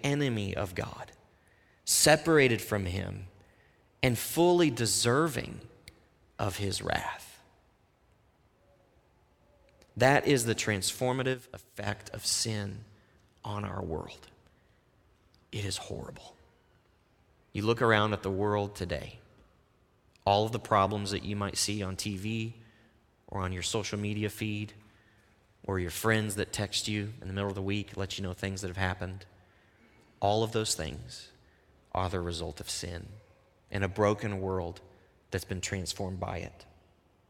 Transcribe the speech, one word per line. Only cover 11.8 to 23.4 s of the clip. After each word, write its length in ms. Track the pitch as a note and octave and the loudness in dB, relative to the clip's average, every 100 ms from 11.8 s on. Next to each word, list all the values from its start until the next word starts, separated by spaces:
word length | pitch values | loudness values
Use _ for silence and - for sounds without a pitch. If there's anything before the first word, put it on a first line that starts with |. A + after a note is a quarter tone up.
| G#2 G#2 - | -6 -6 -8
of 160 | - - | -8 -2
sin 540 | - A2+ G#2+ G2+ G#2 - - _ _ _ _ | -2 0 -2 -4 -8 -12 -20 _ _ _ _
on 200 | - G#2 | -10 -6
our 180 | G2+ F#2+ | -6 -6
world. 440 | F2+ D#2+ E2+ - - - _ _ _ _ _ _ _ _ _ _ _ | -6 -6 -8 -14 -20 -20 _ _ _ _ _ _ _ _ _ _ _
It 120 | G#2+ | -6
is 120 | G2+ F#2 | -4 -4
horrible. 580 | - - - - - - - _ _ _ _ _ _ _ _ _ _ | -6 -8 -10 -12 -18 -20 -20 _ _ _ _ _ _ _ _ _ _
You 100 | G#2 | -2
look 180 | G#2 A#2 | 2 4
around 320 | A#2 G#2+ G#2+ | 6 6 4
at 120 | G2+ | 0
the 60 | G2 | -2
world 440 | F#2+ G#2 G#2 G2+ | 0 2 0 0
today, 460 | G#2 F2 D2+ - - - _ _ _ _ _ _ _ _ _ - | -4 -4 -4 -8 -14 -20 _ _ _ _ _ _ _ _ _ 2
all 180 | G2+ | 4
of 80 | A2 | 4
the 60 | A2+ | 0
problems 540 | - G#2+ G2 G#2 G2+ | 2 4 4 2 -2
that 120 | G2 | -4
you 120 | F2+ G2+ | -2 -4
might 200 | G2+ - | -2 -2
see 260 | - G#2 | -2 -2
on 120 | F#2 | -4
T 220 | F#2 G#2+ F#2+ | -4 -4 -4
V 380 | G#2 A2+ A2+ A#2 - _ _ _ _ _ - | -4 -4 -4 -8 -20 _ _ _ _ _ -10
or 120 | F#2+ | -4